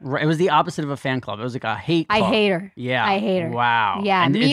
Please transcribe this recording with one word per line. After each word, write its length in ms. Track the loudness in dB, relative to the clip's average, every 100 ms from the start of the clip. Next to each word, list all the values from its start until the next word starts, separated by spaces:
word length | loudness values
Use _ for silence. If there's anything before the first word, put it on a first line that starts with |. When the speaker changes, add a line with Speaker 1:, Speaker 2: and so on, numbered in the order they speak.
Speaker 1:
Right, 220 | -6 -2
it 20 | 0
was 120 | 2
the 120 | 4
opposite 340 | 4 2 -2
of 80 | -6
a 60 | -4
fan 240 | -2 -4
club. 180 | -4 -8
It 40 |
was, 100 | -8
like, 100 | -6
a 120 | -6 -4
hate 300 | 0 0 2
Speaker 2:
I 100 | 0
Speaker 1:
club. 120 | 2
Speaker 2:
hate 160 | 2 2
her. 240 | 0 -4 -8
Speaker 1:
Yeah. 300 | -2 0 0
Speaker 2:
I 140 | 0
hate 240 | 0 -2
her. 60 | -2
Speaker 1:
Wow. 520 | 0 2 2 2 0
Speaker 2:
Yeah, 220 | 0 2 2
Speaker 1:
And 100 | 2
it 40 |
didn't 100 | 2